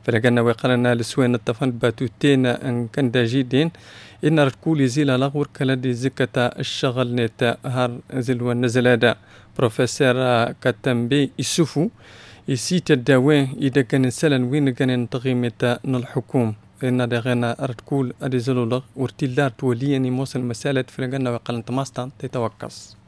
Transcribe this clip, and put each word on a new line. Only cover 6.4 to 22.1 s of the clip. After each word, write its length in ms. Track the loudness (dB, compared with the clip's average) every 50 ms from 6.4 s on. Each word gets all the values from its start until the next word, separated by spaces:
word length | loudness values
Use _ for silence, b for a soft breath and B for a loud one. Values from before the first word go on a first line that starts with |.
| 0 0 0 -4
الشغل 540 | -8 -6 -4 -2 -2 -2 0 0 -2 -2 0
نتا 420 | -2 -2 -2 -2 0 0 0 0 -2 -6
هر 260 | -6 -2 -2 -2 -2 -4 -8 -14 -8 -6 -4 -2
زلوان 340 | -2 -2 -2 0 -2 0 0 0
نزلادا. 480 | 2 2 4 4 4 4 6 4 2 2 0 B B B B B B B 0
بروفيسور 580 | 0 0 2 0 -2 -2 0 0 2 2 2 2 2 2 2 2 2 0 -4 -2
كتنبي 680 | -2 -2 -2 0 -2 0 0 0 0 2 2 2 2 0 -2 -6
يسوفو 500 | -6 -2 0 0 0 0 2 -2 -2 -2 -4 B B B B B B B B B B -4
يسيت 420 | -4 -4 -2 0 -2 0 2 2
الدواء 580 | 2 2 4 4 4 4 6 6 4 4 2 0 -2 -2 -2
إذا 160 | 0 2 0 0 2
كان 200 | 2 2 2 0
سلن 320 | 0 0 0 2 2 2 0 0
وين 160 | 0 2 2 0
كان 380 | 0 0 0 0 0 -2 -2 -4
تقيمة 520 | -6 -4 -2 -2 0 0 0 -2 -2 -2 0 0 0 -2 -2
الحكوم 640 | -4 -4 -4 -4 -4 -6 -6 -6 -2 0 0 0 0 -2 -6 -14 -20 _ -6 -2
إن 240 | 0 0 0 0 0
دغنا 560 | -2 -2 0 0 0 0 0 -2 -4 -4 -6
أرتكول 420 | -6 -6 -10 -6 -4 -2 -2 -2 -2 -4 -6
أدي 160 | -6 -2 -2 -2
زلولغ 440 | 0 0 0 0 0 0 -2 -4 -4 -8 -8
ورتيلار 540 | -6 -6 -6 -4 -4 -4 -2 0 0 0 0 -2 -2
تولي 380 | -2 -2 0 0 0 0 0
أني 140 | 0 0 0
موصل 300 | -2 -2 -4 -4 -4 -4
مسألة 440 | -4 -4 -6 -4 -4 -2 0 0 -2 -4 -6
فرنجنا 360 | -8 -6 -4 -4 -2 -2 -2
وقلن 340 | -4 -4 -6 -6 -6 -6 -6
تماستان 460 | -4 -4 -4 -4 -4 -8 -10 -10 -10